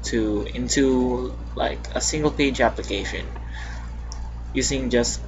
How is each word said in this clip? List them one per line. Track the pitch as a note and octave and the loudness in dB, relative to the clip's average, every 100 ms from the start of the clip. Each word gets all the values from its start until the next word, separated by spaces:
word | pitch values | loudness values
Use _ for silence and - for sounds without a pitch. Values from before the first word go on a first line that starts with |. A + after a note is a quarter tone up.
to, | - A#2 G#2+ G#2 G2+ | 0 0 2 0 -2
into, | A#2 B2 C#3 C3+ B2+ B2 B2 B2+ - - - | -4 0 4 4 4 4 0 -2 -6 -8 -2
like, | - - - B2 | -2 -2 -4 -2
a | |
single | - D#3 D3+ | 0 2 2
page | D3 C#3 B2+ | 4 2 6
application | A#2+ - - G2+ - F2+ - - - - - - - - - - - - - | 4 4 -2 -2 -2 -4 -6 -8 -8 -8 -8 -8 -8 -8 -8 -8 -8 -8 -4
using | C3 B2 C#3 C3 | 0 0 0 4
just | A#2+ A#2+ - | 4 4 0